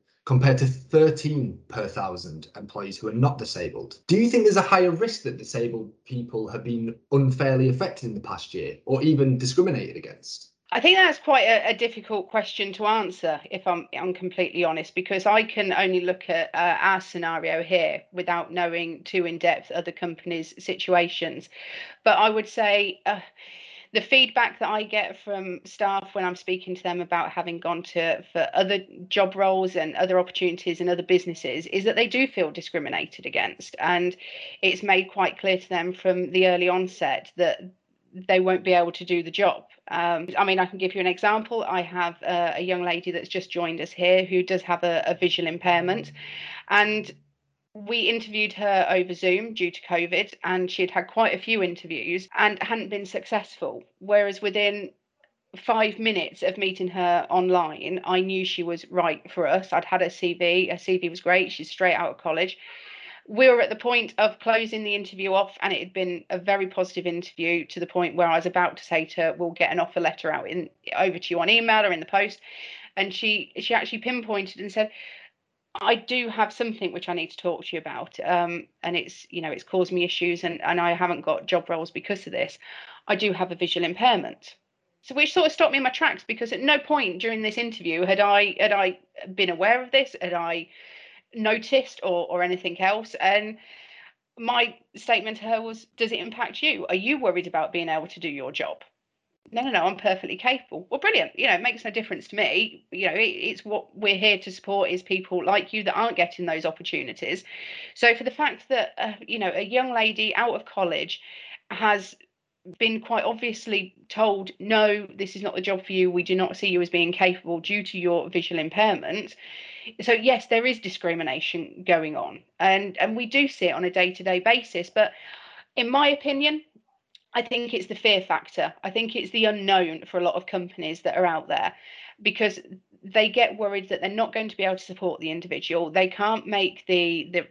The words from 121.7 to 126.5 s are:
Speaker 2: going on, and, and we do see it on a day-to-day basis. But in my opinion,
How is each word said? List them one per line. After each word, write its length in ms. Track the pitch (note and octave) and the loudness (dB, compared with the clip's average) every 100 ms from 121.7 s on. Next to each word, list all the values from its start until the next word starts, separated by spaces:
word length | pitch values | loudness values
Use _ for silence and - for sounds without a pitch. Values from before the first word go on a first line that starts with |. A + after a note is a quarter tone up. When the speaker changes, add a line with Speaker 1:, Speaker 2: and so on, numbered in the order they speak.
| - F3+ | -6 2
Speaker 2:
going 300 | E3 D#3 D3+ | 2 2 -4
on, 260 | - A#2 _ - | -6 -10 _ 0
and, 400 | F#3+ G3 G3+ F#3 | 4 4 0 -2
and 180 | G#3+ A3 | -2 -2
we 80 | A3+ | 0
do 240 | C#4 C#4 | 2 0
see 160 | - F3 | 0 -2
it 80 | |
on 100 | D3 | 0
a 80 | F3+ | 0
day-to-day 480 | F#3 F3+ F#3 F#3 F3+ | 0 0 0 -2 2
basis. 500 | A3 B3 A3+ F3 F3+ | 2 2 0 -8 0
But 220 | G#3+ G#3 - - - - - - C4 | 2 2 0 -18 -20 -20 -20 -8 -4
in 140 | A#3+ | 0
my 180 | C#4 C#4+ | 4 4
opinion, 540 | C#4+ C#4 C#4 D4 | 2 -2 0 0